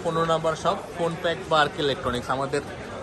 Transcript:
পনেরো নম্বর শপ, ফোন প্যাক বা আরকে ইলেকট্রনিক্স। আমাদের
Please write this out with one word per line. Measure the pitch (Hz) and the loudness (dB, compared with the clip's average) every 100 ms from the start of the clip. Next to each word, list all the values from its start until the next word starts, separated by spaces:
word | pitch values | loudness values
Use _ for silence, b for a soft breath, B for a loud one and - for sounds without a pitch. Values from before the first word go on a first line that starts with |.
পনেরো | 175 160 | 0 2
নম্বর | 165 165 160 156 | 2 2 2 0
শপ, | 170 202 - 170 | 0 0 -4 -2
ফোন | 170 165 | -2 0
প্যাক | 175 165 - | -2 -2 2
বা | 160 | 4
আরকে | 147 - | 4 2
ইলেকট্রনিক্স। | 147 131 127 123 123 | 0 0 0 -2 -2
আমাদের | 131 135 143 - - - - | -2 0 -2 -4 -10 -10 -10